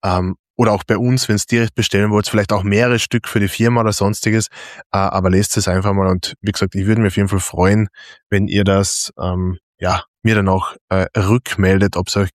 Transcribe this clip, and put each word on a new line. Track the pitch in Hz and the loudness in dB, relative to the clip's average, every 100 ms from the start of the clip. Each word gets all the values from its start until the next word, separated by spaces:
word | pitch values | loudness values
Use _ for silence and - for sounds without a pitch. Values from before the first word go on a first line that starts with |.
Ähm, | 101 92 92 90 _ | 0 -2 -2 -6 _
oder | - 113 | -2 0
auch | 104 | 0
bei | - 107 | 0 0
uns, | 123 127 - | 2 0 0
wenn's | 107 - | -2 0
direkt | 117 113 | 0 0
bestellen | - 110 98 104 | -2 -2 0 2
wollt, | 104 101 | 0 0
vielleicht | 107 98 | 0 0
auch | 107 | -2
mehrere | 98 101 123 120 | 0 2 2 0
Stück | - 120 - | 0 -4 -2
für | 113 | -2
die | 98 | -2
Firma | - 113 120 | 0 0 2
oder | 110 | 0
sonstiges. | 104 101 92 - 110 110 - - - - | 0 -2 0 0 0 -2 -10 -20 -20 -4
Äh, | 98 | -2
aber | 95 - 92 | 0 0 2
lest | 92 104 - | 2 2 -2
es | 98 | 0
einfach | 92 101 | 0 0
mal | 98 95 | 0 0
und | 92 - - | 0 -4 -8
wie | 98 | -6
gesagt, | - 98 | -2 -2
ich | 98 98 | -2 0
würde | 110 | 2
mich | 107 | 2
auf | 98 | 0
jeden | 101 | 0
Fall | 98 | -2
freuen, | - 98 92 104 107 - - - _ | -4 0 2 2 0 -6 -20 -20 _
wenn | 101 101 | -2 0
ihr | 101 | 0
das, | 101 98 98 - - - | 2 2 2 -4 -8 -8
ähm, | 90 90 92 92 _ _ | -6 -2 -4 -6 _ _
ja, | 90 92 - _ | -4 -4 -6 _
mir | 113 | 0
dann | 107 95 | 2 2
auch, | 95 - - _ | 0 -2 -12 _
äh, | 95 92 - | -2 -2 -2
rückmeldet, | 95 120 - - 95 95 98 - | 2 0 0 0 2 4 2 -2
ob's | 92 - | -4 -2
euch | 95 | -2